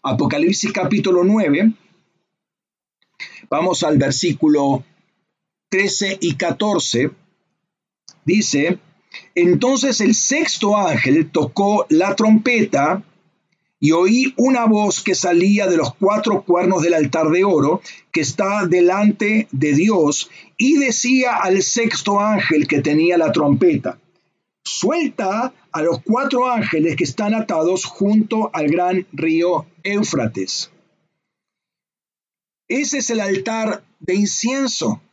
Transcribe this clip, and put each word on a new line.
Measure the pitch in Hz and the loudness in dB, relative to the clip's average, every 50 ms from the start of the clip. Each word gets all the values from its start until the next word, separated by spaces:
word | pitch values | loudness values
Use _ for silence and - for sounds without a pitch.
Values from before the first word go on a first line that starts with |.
Apocalipsis | - 143 127 131 143 117 147 147 160 180 202 - - 214 | -4 -4 -2 0 0 0 0 0 0 0 0 0 -4 -4
capítulo | - 202 185 - 214 202 - 190 180 175 175 | -4 -4 -2 0 0 0 2 2 2 4 4
nueve, | 190 214 220 202 151 143 160 208 226 220 _ _ _ _ _ _ _ _ _ _ _ _ _ _ _ _ _ _ _ _ _ _ _ _ _ _ _ _ _ - - - - - _ | 4 4 2 2 2 2 4 2 2 2 _ _ _ _ _ _ _ _ _ _ _ _ _ _ _ _ _ _ _ _ _ _ _ _ _ _ _ _ _ -20 -20 -20 -20 -10 _
vamos | 131 151 175 185 175 - 180 | -2 0 0 0 0 0 0
al | 151 151 | 2 2
versículo | 139 139 139 131 - - 175 147 - - 156 151 151 139 139 - 135 - _ _ _ _ _ _ _ _ _ _ _ _ _ _ _ _ _ | 2 2 0 -2 -2 -2 -2 0 0 2 2 4 4 2 0 0 -2 -6 _ _ _ _ _ _ _ _ _ _ _ _ _ _ _ _ _
trece | - 190 202 196 202 - 208 190 190 190 | -2 -2 0 0 -2 -2 -4 -4 -4 -4
y | 170 175 143 | -4 -4 -2
catorce. | - 190 170 - - 208 214 202 165 - - - 120 135 - - _ _ _ _ _ _ _ _ _ _ _ _ _ _ _ _ _ _ - _ _ _ | -2 -4 -4 -2 -2 -2 -2 -2 -2 -4 -2 -2 -2 -2 -4 -6 _ _ _ _ _ _ _ _ _ _ _ _ _ _ _ _ _ _ -20 _ _ _
Dice, | 147 180 214 202 - - 143 147 170 180 - _ _ _ _ _ _ - - - _ _ | 0 0 0 0 0 -2 -2 0 -2 -4 -6 _ _ _ _ _ _ -20 -20 -20 _ _
"Entonces | 175 175 175 180 202 247 254 269 233 - 277 240 - | 0 2 2 2 2 2 0 0 0 0 -2 -2 0
el | 214 - 220 | 2 2 2
sexto | - - - 262 302 320 - - - 226 202 208 | 2 0 0 0 -2 -2 -4 -4 -2 0 0 0
ángel | 208 196 170 147 - - 131 143 160 156 160 | 2 0 0 0 0 2 2 2 2 0 0
tocó | - 165 147 135 - - 196 202 208 202 - - | -2 -4 -4 -2 -2 -2 0 0 0 0 0 2
la | - 160 185 202 - | 2 2 2 0 0
trompeta | - 220 220 220 220 220 247 240 226 208 - - 156 139 156 175 196 - _ _ _ _ _ _ _ _ _ _ _ _ _ _ _ | 0 4 4 4 4 4 2 0 0 0 0 0 0 0 0 -2 -4 -8 _ _ _ _ _ _ _ _ _ _ _ _ _ _ _
y | 143 147 | 0 2
oí | 160 170 180 190 226 247 262 277 - | 4 4 4 2 2 2 0 -2 0
una | - 240 269 262 240 233 | 0 2 2 2 2 2
voz | 220 214 208 208 202 - - - | 2 2 2 2 0 -2 -4 -4
que | 208 185 | -4 -2
salía | - - 175 175 170 180 196 202 208 202 | -2 0 2 2 2 4 4 2 2 2
de | 185 175 | 0 0
los | 160 147 - - | 0 0 -4 -4
cuatro | _ 214 - 208 214 214 226 208 - - | _ 0 0 0 0 -2 -2 -2 -4 0
cuernos | - 175 175 180 180 190 170 | 0 0 2 2 0 0 0
del | 151 170 170 | 0 0 2
altar | 160 151 139 143 160 156 151 | 2 0 0 0 0 0 2
de | 160 180 196 | 2 2 2
oro | 202 180 151 139 147 170 196 - - - - _ _ | 2 2 2 2 0 0 -2 -4 -14 -20 -20 _ _
que | - 170 | -4 -4
está | 151 - - - 190 196 202 208 190 | -4 -4 -4 -4 -4 -2 -2 -2 0
delante | 170 175 180 175 175 185 202 208 214 208 - 214 208 220 220 214 _ | 0 2 4 4 4 4 4 2 2 2 2 -2 0 0 0 -2 _
de | - 131 151 151 143 | -4 -2 0 2 2
Dios | 147 180 214 220 180 156 147 147 - - - - - - _ _ | 2 2 2 2 2 2 0 0 -4 -8 -10 -16 -20 -20 _ _
y | - 233 262 330 | -2 2 2 2
decía | 285 277 254 - - - 247 262 262 254 247 202 | 2 2 0 -2 -2 0 0 2 2 2 0 -2
al | - - 190 190 196 | -2 0 0 2 2
sexto | 185 - - 233 226 220 - - - 214 202 202 | 0 0 -2 -2 -2 -2 -4 -4 -4 -2 0 0
ángel | 208 214 214 185 - - 160 151 143 | 0 0 0 -2 0 0 0 0 2
que | - 156 139 | 2 -2 -2
tenía | 139 151 147 156 160 175 180 | 0 2 2 2 2 4 2
la | 170 160 151 | 2 2 2
trompeta, | - 160 151 143 139 120 180 175 151 - - 90 - _ _ _ _ _ _ _ _ _ _ _ _ _ _ | 0 0 2 2 2 4 4 2 2 0 -4 -6 -10 _ _ _ _ _ _ _ _ _ _ _ _ _ _
'Suelta | - - - - 214 311 349 311 247 - - 208 190 202 220 247 254 _ _ _ _ | -10 -6 -2 -2 0 0 0 -2 -4 -4 -4 -4 -4 -2 -4 -4 -6 _ _ _ _
a | - - - | -8 -2 -2
los | 254 240 - | -2 -2 -2
cuatro | - - 220 254 277 269 277 247 254 254 | -2 -2 -2 0 0 -2 0 0 0 0
ángeles | 247 226 - - 165 156 156 165 147 | 0 -2 -2 -2 -2 0 0 0 0
que | - 175 | -2 -4
están | 139 - - 208 208 220 | -4 -4 -4 -4 -2 -2
atados | 220 220 - 180 160 160 175 185 180 - | -4 -4 -2 -2 0 0 0 0 -2 -4
junto | - - - 196 202 214 220 214 - 226 220 208 - - | -10 -4 -2 0 2 2 2 2 0 -2 -4 -4 -4 -4
al | 170 151 143 | -4 -2 0
gran | 156 175 180 180 185 185 180 _ | 0 0 0 0 -2 -2 -4 _
río | - 139 156 160 160 165 170 180 175 147 160 _ _ _ _ | -8 -4 -2 0 0 0 0 0 0 -2 -4 _ _ _ _
Éufrates.'" | 196 202 202 214 - - 143 117 113 113 98 95 - - - - - _ _ _ _ _ _ _ _ _ _ _ _ _ _ _ _ _ _ _ _ _ _ _ _ _ _ _ _ _ _ _ _ _ _ _ _ _ _ _ | -6 -4 -2 -2 -2 -2 -4 -4 -4 -6 -6 -8 -8 -8 -10 -10 -12 _ _ _ _ _ _ _ _ _ _ _ _ _ _ _ _ _ _ _ _ _ _ _ _ _ _ _ _ _ _ _ _ _ _ _ _ _ _ _
Ese | _ 220 269 294 - 294 269 | _ -4 -4 -2 -4 -4 -6
es | 214 - | -4 -4
el | 233 220 | -4 -4
altar | 202 196 190 190 - 226 226 226 220 214 190 - _ _ _ _ | -2 -2 -2 -2 -4 -6 -4 -4 -4 -4 -6 -8 _ _ _ _
de | 156 180 180 | -6 -2 0
incienso | 202 208 202 - - - 233 262 277 269 247 - - 165 - - - _ _ | 0 0 0 -2 -4 -4 -4 -2 -2 -4 -4 -4 -4 -4 -4 -4 -6 _ _